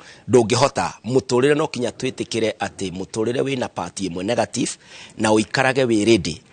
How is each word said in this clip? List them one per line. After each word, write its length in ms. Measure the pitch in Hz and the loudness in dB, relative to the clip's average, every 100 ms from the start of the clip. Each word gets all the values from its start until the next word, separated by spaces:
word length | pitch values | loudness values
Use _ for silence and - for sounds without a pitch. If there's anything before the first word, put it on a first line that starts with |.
| - - - | -20 -18 2
Ndũngĩhota. 640 | 120 107 120 139 - 90 - | 4 4 2 2 0 -4 -6
Mũtũrĩre 500 | 107 131 - 123 139 147 | -2 0 2 2 2 2
no 100 | 156 | 0
kinya 240 | 117 117 | -4 -6
twĩtĩkĩre 600 | - 131 127 110 117 107 - | -4 -8 -6 -6 -2 -2 -4
atĩ 300 | 98 - 95 | -8 -6 -8
mũtũrĩre 480 | 90 95 113 110 127 | -8 -8 -4 -4 -2
wĩna 260 | 135 135 110 | -2 -4 -6
part 320 | - 85 - | -6 -10 -8
ĩmwe 220 | 95 85 | -8 -6
negative, 460 | 98 120 107 117 - - - - - - | -2 -2 -2 -2 -6 -6 -18 -20 -20 -2
na 120 | 110 | 2
ũikarage 540 | 110 110 - 131 131 127 | 2 2 0 2 2 2
wĩ 180 | 110 | 2
ready 360 | 104 110 82 - - | 4 4 2 -8 -4